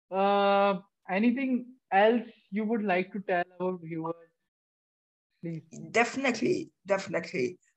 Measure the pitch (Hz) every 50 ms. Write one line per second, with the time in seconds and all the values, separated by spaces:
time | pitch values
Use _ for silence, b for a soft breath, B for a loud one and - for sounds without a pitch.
0 | _ _ 175 190 196 202 202 202 202 196 202 196 202 202 196 190 - _ _ _
1 | _ - 185 196 220 247 240 269 269 262 254 233 - - - _ _ _ 190 190
2 | 208 220 240 240 - - - _ _ _ 196 208 220 208 233 226 208 208 180 180
3 | 185 185 - 208 190 - 185 175 175 180 180 180 180 185 185 180 165 160 165 160
4 | 160 165 165 - - - _ _ _ _ _ _ _ _ _ _ _ _ _ _
5 | _ _ _ _ _ _ _ _ - 170 165 160 - _ - 143 165 156 147 220
6 | 240 233 - 262 269 262 247 - 247 - - 151 - - _ _ _ 185 196 190
7 | - - 165 165 170 - - 156 123 120 - - _ _ _